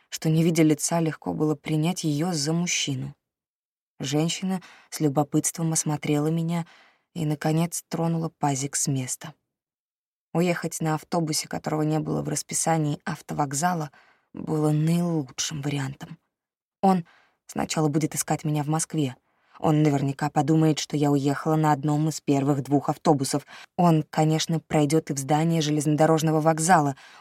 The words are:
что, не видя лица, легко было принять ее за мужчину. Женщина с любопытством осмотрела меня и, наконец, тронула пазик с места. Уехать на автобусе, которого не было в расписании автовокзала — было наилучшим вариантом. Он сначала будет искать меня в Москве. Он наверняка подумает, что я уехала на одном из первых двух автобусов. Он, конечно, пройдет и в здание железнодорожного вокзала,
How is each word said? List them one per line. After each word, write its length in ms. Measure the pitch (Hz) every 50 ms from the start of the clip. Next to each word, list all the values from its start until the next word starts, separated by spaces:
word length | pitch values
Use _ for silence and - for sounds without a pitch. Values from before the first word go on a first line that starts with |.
| _ -
что, 200 | - - - 160
не 140 | 156 165
видя 220 | 160 175 160 165 156
лица, 360 | 156 151 - - - 170 170
легко 320 | 165 156 151 - - 180
было 220 | 170 160 156 151 156
принять 500 | 156 - 156 156 156 156 175 190 - -
ее 280 | 156 147 143 165 185
за 200 | 170 147 139 156
мужчину. 640 | 165 170 175 170 - - - 147 135 127 139 143 - _ _ _ _ _ _ _ _ _ _ _ _ _ _ _ _ -
Женщина 600 | 151 131 143 151 160 165 - - 190 185 190 180 - - - - - -
с 100 | - -
любопытством 720 | 156 147 131 151 147 - - 156 - - - - 165 160
осмотрела 560 | 160 165 - 156 151 - - 151 147 147 147 156
меня 380 | 165 170 165 165 170 170 165 - - - - _ _ _ _ _ -
и, 120 | 170 156
наконец, 560 | 151 151 - - 156 156 160 170 170 - - - -
тронула 400 | - 170 165 165 165 165 165 160
пазик 480 | _ - 147 147 139 131 139 139 -
с 100 | - -
места. 480 | 151 135 131 127 - - - - 156 - _ _ _ _ _ _ _ _ _ _ _ _ _ _ _ _ _ _ _
Уехать 480 | - 165 180 175 170 - - 160 - -
на 140 | 165 156 151
автобусе, 540 | 156 - - - 170 160 151 151 - - -
которого 340 | 170 165 - 156 156 156
не 160 | 151 151 156 156
было 240 | 151 151 151 151
в 60 | 143 151
расписании 720 | 151 - - - - - - 175 160 160 151 147 143 - -
автовокзала — 840 | - 156 - - - 160 151 147 135 143 139 170 180 180 165 151 143 _ - _ _ _ _ _ _
было 380 | - 50 - - 160 151 151 156
наилучшим 920 | 151 151 156 160 170 175 175 175 165 156 135 - - - - - 160 143
вариантом. 540 | 139 147 143 143 135 135 139 - - - 160 _ _ _ _ _ _ _ _ _ _ _ _ -
Он 240 | - 190 190 180 170 _ _ _ _ _ _ _ _
сначала 420 | - - - - - - 165 156 151
будет 260 | 143 160 156 151 -
искать 300 | - - - 156 - -
меня 180 | 151 151 151
в 60 | 139 147
Москве. 480 | 156 160 - - - 156 143 127 123 _ _ _ _ _ _ _ _ -
Он 240 | - 160 151 151
наверняка 480 | 151 151 143 139 139 139 135 - 151 143
подумает, 480 | - 160 139 143 160 160 160 156 147 -
что 180 | - - -
я 140 | 143 147 143
уехала 460 | 143 139 135 147 - - - 160 156
на 160 | 156 156 151
одном 360 | 147 139 139 151 147 147 156 160
из 120 | - -
первых 420 | - - 143 139 139 139 139 139
двух 280 | 123 135 143 139 - -
автобусов. 540 | 147 - - 170 151 135 135 - - 139 - - - - - _ -
Он, 280 | - 175 170 160 156 147 -
конечно, 520 | - 165 156 156 160 156 - - 165 160
пройдет 500 | - - 165 156 147 143 156 160 - -
и 40 | 143
в 40 | 139
здание 420 | 135 135 147 151 160 165 165 160
железнодорожного 800 | 151 151 151 151 143 156 151 143 156 160 160 156 160 160 156 156
вокзала, 540 | 151 165 160 156 160 180 185 160 147 143 135 - - - - -